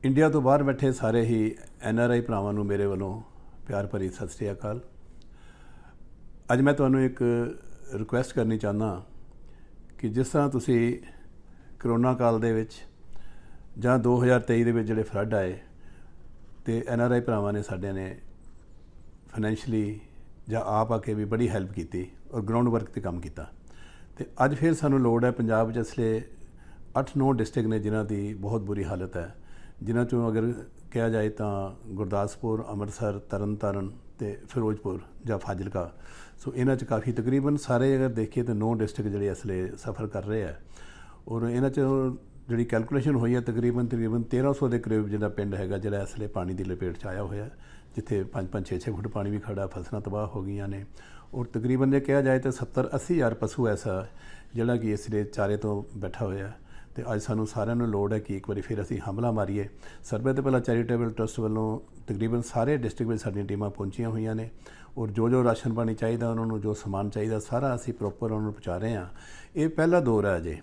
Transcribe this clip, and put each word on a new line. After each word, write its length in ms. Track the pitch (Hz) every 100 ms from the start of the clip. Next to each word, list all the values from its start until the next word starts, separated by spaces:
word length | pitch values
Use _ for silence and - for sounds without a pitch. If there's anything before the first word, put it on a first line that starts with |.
ਇੰਡੀਆ 260 | 135 135 156
ਤੋਂ 120 | 147
ਬਾਹਰ 220 | 131 143
ਬੈਠੇ 280 | 139 131 135
ਸਾਰੇ 300 | 127 110 117
ਹੀ 340 | 113 117 110 - - -
ਐਨ 180 | 117 113
ਆਰ 100 | 120
ਆਈ 120 | 120
ਭਰਾਵਾਂ 320 | 117 107 101
ਨੂੰ 120 | 104 101
ਮੇਰੇ 200 | 101 101
ਵੱਲੋਂ 360 | 95 95 107 - - - - -
ਪਿਆਰ 200 | 101 101
ਭਰੀ 220 | 104 95
ਸਤਿ 180 | - 101
ਸ੍ਰੀ 240 | - 104
ਅਕਾਲ। 280 | 95 107 117 - - - - - - - - - - - - - - - - -
ਅੱਜ 80 | 123
ਮੈਂ 120 | 139
ਤੁਹਾਨੂੰ 300 | 143 135 135
ਇੱਕ 180 | 131 127 120 120 120 - - - -
ਰਿਕੁਐਸਟ 400 | 127 110 120 131
ਕਰਨੀ 240 | 135 113 110
ਚਾਹੁੰਦਾ 480 | 107 104 107 92 - - - - - - - - - -
ਕਿ 120 | 117
ਜਿਸ 180 | 113 127
ਤਰ੍ਹਾਂ 220 | 151 143
ਤੁਸੀਂ 500 | 131 123 120 117 120 - - - - - - - -
ਕਰੋਨਾ 340 | 120 117 123
ਕਾਲ 260 | 127 120 113
ਦੇ 140 | 117
ਵਿੱਚ 180 | 110 110 - - - - - - - - - - -
ਜਾਂ 200 | 120 127
ਦੋ 240 | 120 123
ਹਜ਼ਾਰ 160 | 123 123
ਤੇਈ 240 | 123 117
ਦੇ 80 | 117
ਵਿੱਚ 160 | 117 107
ਜਿਹੜੇ 160 | 110
ਫਲੱਡ 300 | 107 101 107
ਆਏ 240 | 107 92 90 - - - - - - - - - - -
ਤੇ 180 | 113 117
ਐਨ 140 | 120
ਆਰ 100 | 120
ਆਈ 100 | 120
ਭਰਾਵਾਂ 320 | 120 110 101
ਨੇ, 100 | 104
ਸਾਡੇ 280 | 101 95 98
ਨੇ 260 | 95 95 - - - - - - - - - - - -
ਫਾਈਨੈਂਸ਼ੀਅਲੀ 680 | 110 107 110 - 110 104 107 - - - - -
ਜਾਂ 120 | 113 98
ਆਪ 260 | 107 110
ਆ 60 | 113
ਕੇ 160 | 107
ਵੀ 120 | 104 104
ਬੜੀ 240 | 113 120
ਹੈਲਪ 220 | 101 95
ਕੀਤੀ 360 | 98 82 90 - - -
ਔਰ 80 | 123
ਗਰਾਊਂਡ 260 | 101 113 120
ਵਰਕ 220 | 113 104
'ਤੇ 120 | -
ਕੰਮ 180 | 92 90
ਕੀਤਾ। 320 | 82 - 76 - - - - - - -
ਤੇ 80 | - - 131
ਅੱਜ 100 | 135
ਫਿਰ 180 | 165
ਸਾਨੂੰ 260 | 160 151 135
ਲੋੜ 260 | 120 117 123
ਹੈ, 60 |
ਪੰਜਾਬ 400 | 123 113 110 113
'ਚ 60 | 117
ਇਸ 220 | 110 -
ਵੇਲੇ 240 | 113 110 - - - - - - - 131
ਅੱਠ 100 | 135 143
ਨੌ 140 | 135
ਡਿਸਟ੍ਰਿਕਟ 380 | 123 107 - 110
ਨੇ 100 | 110
ਜਿਨ੍ਹਾਂ 260 | 104 107 101
ਦੀ 280 | 104 101
ਬਹੁਤ 280 | 107 101 113
ਬੁਰੀ 220 | 98 101
ਹਾਲਤ 340 | 90 92 92 90
ਹੈ, 180 | 85 - - - - -
ਜਿਨ੍ਹਾਂ 220 | 104 117 120
'ਚੋਂ 260 | 123 117
ਅਗਰ 220 | 110 113 120 - - -
ਕਿਹਾ 180 | 120 113
ਜਾਏ 200 | 110 107
ਤਾਂ 420 | 107 107 101 98 - 110
ਗੁਰਦਾਸਪੁਰ, 800 | 98 95 101 107 - 117 110 110
ਅੰਮ੍ਰਿਤਸਰ, 500 | 104 104 - 107 101
ਤਰਨਤਾਰਨ 720 | - 101 104 104 104 101 98 - - -
ਤੇ 180 | 104 101 -
ਫਿਰੋਜ਼ਪੁਰ 500 | 127 110 107 98 90 - - 117
ਜਾਂ 120 | 101
ਫਾਜ਼ਿਲਕਾ। 560 | - 90 95 95 85 - - - - -
ਸੋ 160 | - 131
ਇਹਨਾਂ 200 | 123 127
'ਚ 80 |
ਕਾਫੀ, 280 | 117 110 123
ਤਕਰੀਬਨ 460 | 117 113 135 139 147
ਸਾਰੇ 380 | - 123 135 131
ਅਗਰ 140 | 131
ਦੇਖੀਏ 340 | 110 110 -
ਤਾਂ 120 | 123 107
ਨੌ 180 | 110
ਡਿਸਟ੍ਰਿਕਟ 360 | 113 107 - 107
ਜਿਹੜੇ 180 | 101 101
ਇਸ 180 | 90 104
ਵੇਲੇ 260 | 92 92 -
ਸਫਰ 300 | - 101 107
ਕਰ 180 | - 98
ਰਹੇ 180 | 110
ਆ 100 | 90 78 - - - - - - -
ਔਰ 160 | 113
ਇਹਨਾਂ 260 | 117 120 135
'ਚ 100 | 135 135 135 131 127 - - -
ਜਿਹੜੀ 160 | 117 117
ਕੈਲਕੂਲੇਸ਼ਨ 500 | 113 113 139 147 135
ਹੋਈ 200 | 117 123
ਹੈ, 60 |
ਤਕਰੀਬਨ, 440 | 120 113 120 120 120
ਤਕਰੀਬਨ 360 | 117 113 120
ਤੇਰਾਂ 320 | 113 123 139
ਸੌ 140 | 139 131
ਦੇ 120 | 117
ਕਰੀਬ 280 | 117 110 101
ਜਿਹੜਾ 220 | 104 104
ਪਿੰਡ 260 | 101 101 98
ਹੈਗਾ, 220 | 95 98
ਜਿਹੜਾ 240 | 104 101
ਇਸ 80 | 98
ਵੇਲੇ 180 | - 104
ਪਾਣੀ 260 | 101 90
ਦੀ 100 | 92
ਲਪੇਟ 340 | 92 90 90 85
'ਚ 80 | 101
ਆਇਆ 180 | 92
ਹੋਇਆ, 260 | 98 101 117 - - - - -
ਜਿੱਥੇ 280 | - 101
ਪੰਜ 240 | 95 - 90
ਪੰਜ 180 | 107 92
ਛੇ 140 | 90
ਛੇ 120 | -
ਫੁੱਟ 160 | 95 107
ਪਾਣੀ 240 | 104 101
ਵੀ 80 | 104
ਖੜਾ, 280 | 107 98 95
ਫਸਲਾਂ 340 | 92 85 104
ਤਬਾਹ 260 | 101 104 104
ਹੋ 160 | 107
ਗਈਆਂ 240 | 95 101 101
ਨੇ। 180 | 98 101 - - - -
ਔਰ 120 | - 123
ਤਕਰੀਬਨ 460 | 117 120 127 135
ਜੇ 80 | 139
ਕਿਹਾ 220 | 139 139
ਜਾਏ 180 | 135 131
ਤਾਂ 120 | 131
ਸੱਤਰ 380 | 120 - - - 131
ਅੱਸੀ 180 | -
ਹਜ਼ਾਰ 200 | 170 120
ਪਸ਼ੂ 340 | 110 107 - 117
ਐਸਾ 400 | 101 113 92 104 - - - - 117
ਜਿਹੜਾ 220 | 113 123
ਕਿ 140 | 110
ਇਸ 180 | 104 -
ਵੇਲੇ 140 | 107
ਚਾਰੇ 340 | 104 - 101 104
ਤੋਂ 420 | 107 104 104 110
ਬੈਠਾ 260 | 95 - 104
ਹੋਇਆ। 260 | 98 98 - - - - -
ਤੇ 80 | 117
ਅੱਜ 80 | 107
ਸਾਨੂੰ 260 | - 110 107
ਸਾਰਿਆਂ 280 | 110 104 120
ਨੂੰ 120 | 117
ਲੋੜ 260 | 104 101
ਹੈ 60 | 107
ਕਿ 180 | - 98
ਇੱਕ 120 | -
ਵਾਰੀ 120 | 101
ਫਿਰ 200 | - 104
ਅਸੀਂ 180 | 95 117 104
ਹੰਭਲਾ 220 | 98 120
ਮਾਰੀਏ। 380 | 110 98 101 98 - - -
ਸਰਬੱਤ 380 | - 110 127 131
ਭਲਾ 180 | 135 127
ਚੈਰੀਟੇਬਲ 500 | 123 117 120 120 117
ਟਰੱਸਟ 300 | 107 110 -
ਵੱਲੋਂ 400 | 110 107 110 107 - - -
ਤਕਰੀਬਨ 340 | 101 110 120
ਸਾਰੇ 360 | 117 117 123 147
ਡਿਸਟ੍ਰਿਕਟ 340 | 117 - 113
ਵਿੱਚ 100 | 110
ਸਾਡੀਆਂ 240 | 110 101 98
ਟੀਮਾਂ 240 | 101 104
ਪਹੁੰਚੀਆਂ 400 | 101 101 98 117
ਹੋਈਆਂ 260 | 110 110 110
ਨੇ 140 | 113 - - - - -
ਔਰ 140 | 110
ਜੋ 180 | 101 117
ਜੋ 140 | 127
ਰਾਸ਼ਨ 300 | 123 113 117
ਪਾਣੀ 220 | 113 113 110
ਚਾਹੀਦਾ, 340 | 113 117 117
ਉਹਨਾਂ 160 | 113 113
ਨੂੰ 160 | 110
ਜੋ 120 | 104
ਸਮਾਨ 360 | 104 104 98 101
ਚਾਹੀਦਾ, 300 | 110 107 110
ਸਾਰਾ 360 | - 117 135 123
ਅਸੀਂ 180 | -
ਪ੍ਰੋਪਰ 380 | - 104 95 113
ਉਹਨਾਂ 120 | 107
ਨੂੰ 100 | 107
ਪਹੁੰਚਾ 240 | 107 - 90
ਰਹੇ 180 | 110 110
ਹਾਂ। 120 | 90 - - - - -
ਇਹ 140 | 160
ਪਹਿਲਾ 300 | 160 160 175
ਦੌਰ 260 | 131 110 101
ਹੈ 120 | 90
ਅਜੇ। 200 | 82 76